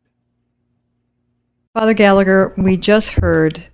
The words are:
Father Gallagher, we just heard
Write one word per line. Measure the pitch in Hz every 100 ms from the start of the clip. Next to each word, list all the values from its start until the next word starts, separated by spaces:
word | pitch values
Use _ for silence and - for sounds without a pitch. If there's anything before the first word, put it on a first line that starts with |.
| _ _ _ _ _ _ _ _ _ _ _ _ _ _ _ _ _
Father | 226 220
Gallagher, | 220 202 196 190 190 185 -
we | 185 185
just | - 214 214
heard | - 180 165 156 160 -